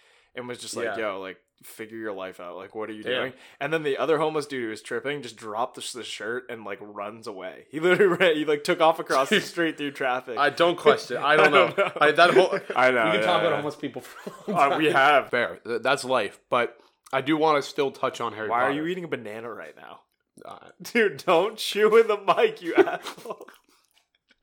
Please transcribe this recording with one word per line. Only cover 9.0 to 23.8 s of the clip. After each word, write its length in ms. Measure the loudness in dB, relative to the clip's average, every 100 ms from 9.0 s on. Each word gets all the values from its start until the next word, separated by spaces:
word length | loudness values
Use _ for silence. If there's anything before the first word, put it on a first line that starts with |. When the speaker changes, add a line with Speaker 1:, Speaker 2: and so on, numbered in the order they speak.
| 0 0 2
Speaker 1:
the 120 | 2
Speaker 2:
<laughs> 0 |
Speaker 1:
street 360 | 0 -2 -4 -4
through 140 | -8
traffic. 460 | -4 -4 -4 -6 -2
Speaker 2:
I 120 | 0
don't 280 | 2 2 4
question. 400 | 4 2 0 -4
I 180 | 2 4
Speaker 1:
<laughs> 0 |
Speaker 2:
don't 180 | 6
Speaker 1:
I 40 | 6
don't 200 | 4 2
Speaker 2:
know. 60 |
Speaker 1:
know. 80 | -2 2
Speaker 2:
I, 120 | 4
that 200 | 6 6
whole, 240 | 6 4 2 -4 2
Speaker 1:
I 140 | 4
know, 140 | 4 2
Speaker 2:
we 40 |
can 80 | 2
Speaker 1:
yeah, 60 | 2
Speaker 2:
talk 160 | 2
about 80 | 2
Speaker 1:
yeah. 60 | 0
Speaker 2:
homeless 180 | -4 -8
people 260 | -10 -10
for 300 | -16 -16 -16
a 200 | -12 -4
long 60 | 2
Speaker 1:
Uh, 80 | 2
Speaker 2:
time. 80 | 4
Speaker 1:
we 60 | 2
have. 380 | 4 6 4 2
Speaker 2:
Fair. 300 | -2 -2 -4 -6
Th-, 160 | -2
that's 220 | 0 0 0
life. 340 | -2 -2 -8 _
But 280 | -2 -2 -6 _ _ _
I 80 | -4
do 160 | -2 0
wanna 260 | 2 2
still 300 | -2 -2 -4
touch 300 | -2 -6 -4
on 100 | -8
Harry 140 | -6 -4
Speaker 1:
Why 120 | 0
Speaker 2:
Potter. 100 | 0
Speaker 1:
are 40 | -2
you 100 | -4
eating 180 | -8
a 60 | -8
banana 440 | -10 -10 -12 -12
right 220 | -14 -16 -18
now? 240 | -20 -20 _ _ _ -20 -20
Speaker 2:
Uh, 240 | -20 -20 _
Speaker 1:
Dude, 420 | -4 0 0 -2 0
don't 320 | 2 2 -4
chew 400 | -6 0 4 6
in 100 | 4
the 100 | 2
mic, 440 | 0 2 0 -2
you 120 | 0 2
<laughs> 20 |
asshole. 720 | 2 0 -10 -16 -14 -16 -18 -20 _ _